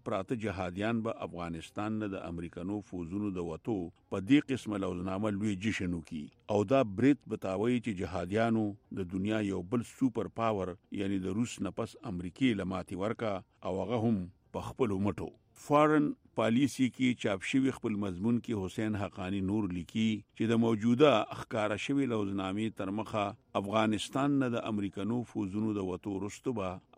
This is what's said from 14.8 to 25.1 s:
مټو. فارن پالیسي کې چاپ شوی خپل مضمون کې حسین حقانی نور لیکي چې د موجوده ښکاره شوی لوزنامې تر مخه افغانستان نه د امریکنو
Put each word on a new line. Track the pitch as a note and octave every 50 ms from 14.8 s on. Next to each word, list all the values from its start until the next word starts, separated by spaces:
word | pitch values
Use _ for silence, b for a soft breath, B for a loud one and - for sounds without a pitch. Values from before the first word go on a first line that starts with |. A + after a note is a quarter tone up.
| B2+ A2 G2+ F#2+ G2+ G#2
مټو. | F#2 - F2 - - - _ _ _ -
فارن | - - D3 D3 D3+ D3+ D#3 D3+ D3 - - _ _ - -
پالیسي | - A2 A2 A2+ B2 C#3+ B2 - - C3 A#2+ -
کې | - C3 B2+ A#2+ -
چاپ | - A2+ G2+ G2 - -
شوی | - C3+ C3 C3+ B2
خپل | - - A#2 G#2+ G2+
مضمون | G#2 G2+ F2+ E2+ G2+ A#2 A#2+ A#2
کې | A2 - A#2 G2+ F#2+
حسین | F2+ - - A2 G#2+ G#2+ G2+ G2+
حقانی | F2+ - - F#2+ F2+ G2+ G2+ F#2+
نور | F#2 G2+ A2 G#2 F#2 F2
لیکي | F2+ E2+ - - A2 A2 A2
چې | A2 G2+ - _ - - A#2 A2
د | A#2 A2+ A#2
موجوده | A2+ A2+ G#2 G#2 A#2+ A#2+ A#2+ D#3 D3 A#2+ G#2+ - - -
ښکاره | - - - - A2 G#2+ G#2+ G#2+ G2+ -
شوی | - C#3 C#3 C#3 B2
لوزنامې | A#2 A2 G#2 G2 G2 G2 F#2+ F#2 F#2+ G#2 A2 A2 - -
تر | G2+ F#2+ G2+ G#2+
مخه | G#2+ - - G#2+ G2+ G2+ - - _ _ - G#2
افغانستان | G2 G2+ G#2 A2 A2 A2 G#2+ G2 - - - C3+ C#3 C#3+ C#3+ C#3 C3
نه | B2 A#2
د | A2+ - A2+
امریکنو | A2 G#2 G2+ G2 - G2+ G2 G#2